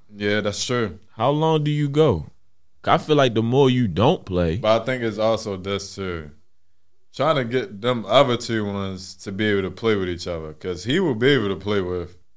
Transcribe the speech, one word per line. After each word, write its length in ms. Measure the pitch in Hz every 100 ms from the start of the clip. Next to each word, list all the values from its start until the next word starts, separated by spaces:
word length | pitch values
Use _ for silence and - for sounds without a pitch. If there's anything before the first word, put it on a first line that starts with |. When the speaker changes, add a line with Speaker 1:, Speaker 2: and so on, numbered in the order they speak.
| - 104
Speaker 1:
Yeah, 260 | 104 107
that's 240 | 104 101 -
true. 340 | 123 107 78 - -
Speaker 2:
How 140 | 123
long 340 | 151 160 156
do 80 | 147
you 160 | 147 147
go? 380 | 147 156 82 - - - - - -
I 140 | - 147
feel 180 | - 147
like 180 | 131 110
the 80 |
more 260 | 113 131 135
you 180 | 127 110
don't 380 | 80 127 185 -
play. 320 | 90 85 95
Speaker 1:
But 240 | 107 117
I 40 | 123
think 180 | 127
it's 140 | 117 104
also 360 | 110 110 110 95
this 380 | 95 98 - 98
too. 360 | 95 82 76 73 - - - - - - - -
Trying 200 | 147 147
to 100 | 117
get 340 | 127 110 98
them 240 | 117 120 101
other 280 | 127 127 120
two 280 | - 110 101
ones 480 | 98 95 92 - -
to 140 | 107
be 140 | 98 107
able 160 | 98
to 80 | 92
play 240 | - 113 104
with 140 | 90
each 160 | 85 90
other, 260 | 82 78
'cause 300 | - 92 87
he 160 | 107 175
will 140 | 170 110
be 140 | 131
able 200 | 135 101
to 60 | 87
play 240 | 101 101
with 360 | 90 90 82 - -